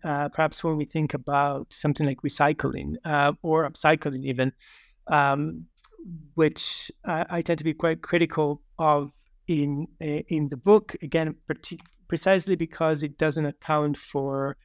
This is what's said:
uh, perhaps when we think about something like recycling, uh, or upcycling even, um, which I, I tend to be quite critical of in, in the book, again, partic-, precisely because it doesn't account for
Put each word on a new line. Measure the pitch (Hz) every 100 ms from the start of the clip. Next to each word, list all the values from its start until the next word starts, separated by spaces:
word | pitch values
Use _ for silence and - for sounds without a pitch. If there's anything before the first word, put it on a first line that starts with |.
uh, | 170 143 147
perhaps | - 156 -
when | 170 151
we | 143
think | 160 151
about | 147 127 143 143 139 -
something | - 151 139 147
like | 131
recycling, | 143 - 147 156 135 131 143 156
uh, | 165 147 143 147
or | 170 156 147
upcycling | - 151 156 156 131
even, | 135 123 131 - - - _ _ -
um, | 151 143 139 151 170 170 - - - 233 165 151
which | - 156 151 - - - -
I, | - 165 170
I | 170
tend | 165 160
to |
be | 156
quite | 156 170 165
critical | - 175 165 - 151 147 _ -
of | 160 147 139 - _ _ -
in, | 160 143 143 160 -
in | 156 147 - 156 147
the | 139
book, | 175 208 208 -
again, | 151 165 160 151 -
partic-, | 156 - 170 - _ -
precisely | 165 - 190 196 175
because | 165 - 160 151
it | 151 -
doesn't | 156 160
account | 147 - - 151 147 143
for | - 143 139 135 139 139